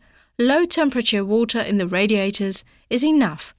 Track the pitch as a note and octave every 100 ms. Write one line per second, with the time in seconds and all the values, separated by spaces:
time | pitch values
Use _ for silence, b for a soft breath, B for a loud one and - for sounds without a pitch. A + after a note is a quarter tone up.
0 | b b b - A#3+ D4 F4 - D4+ B3+
1 | A3+ G#3 G3 G#3+ A#3 A#3 - G3+ F3+ F3+
2 | G3+ G#3 G3 G3+ G3 F#3+ b b b A#3+
3 | D4 D#4 G#3+ D#3 -